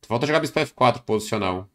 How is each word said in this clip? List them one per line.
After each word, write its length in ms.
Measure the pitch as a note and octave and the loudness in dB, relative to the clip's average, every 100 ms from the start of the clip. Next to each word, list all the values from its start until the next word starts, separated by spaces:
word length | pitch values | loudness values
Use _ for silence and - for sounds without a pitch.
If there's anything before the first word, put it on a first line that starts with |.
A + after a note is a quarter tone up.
| - | -4
Falta 200 | A#2 C#3+ | -2 2
jogar 140 | D#3 | 0
bispo 180 | D3+ - | 0 -2
F 140 | D3 | -4
quatro, 280 | - B2 A#2+ | 2 2 2
posicional. 600 | - A2 - A2 F#2+ F#2 G2 | -2 -2 -2 -2 -2 -4 -8